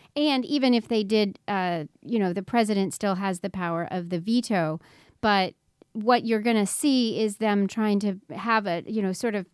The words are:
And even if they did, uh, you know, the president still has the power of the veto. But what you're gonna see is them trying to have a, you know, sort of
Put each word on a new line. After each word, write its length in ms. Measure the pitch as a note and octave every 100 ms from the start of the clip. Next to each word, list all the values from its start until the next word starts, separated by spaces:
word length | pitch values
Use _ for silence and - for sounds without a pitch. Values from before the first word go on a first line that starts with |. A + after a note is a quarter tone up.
| _ D4
And 280 | D4 C4 -
even 260 | C#4+ B3+
if 140 | A#3+ -
they 160 | A3+
did, 340 | G3+ G#3+ G3+ - -
uh, 380 | G3 F3+ E3+ D3+ _
you 160 | - A#3
know, 140 | F#3
the 100 | F#3
president 520 | F#3+ A#3+ G#3+ G3+ G3
still 220 | - G3+ F#3
has 240 | G3 F3+
the 100 | G3
power 360 | F#3 F3 E3+ E3+
of 180 | F#3 F3
the 100 | F3+
veto. 640 | F#3 A#3+ - G3 D#3 D#3+ - - _ _
But 340 | A3 G3+ F#3 - _ _ _
what 320 | A3+ G#3+ A#3+
you're 160 | A3+ A3
gonna 260 | A#3 A3 G3
see 540 | - D4+ C4 A3+ -
is 160 | A3 G3+
them 320 | A3 G3+ G3
trying 320 | - G#3+ G3+
to 180 | G3+ F#3+ -
have 360 | - A3 A3 G3+
a, 160 | E3+ -
you 160 | A3
know, 100 | G3
sort 220 | F#3 A#3
of 120 | G#3 F3+